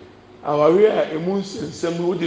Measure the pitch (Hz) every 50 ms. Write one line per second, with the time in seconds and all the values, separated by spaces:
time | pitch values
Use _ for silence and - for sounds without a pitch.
0 | - - - - - - - - - 143 147 147 151 160 170 196 214 214 202 165
1 | 151 - 165 156 170 180 196 196 190 - - - 151 - - - - 165 170 170
2 | 175 175 180 165 170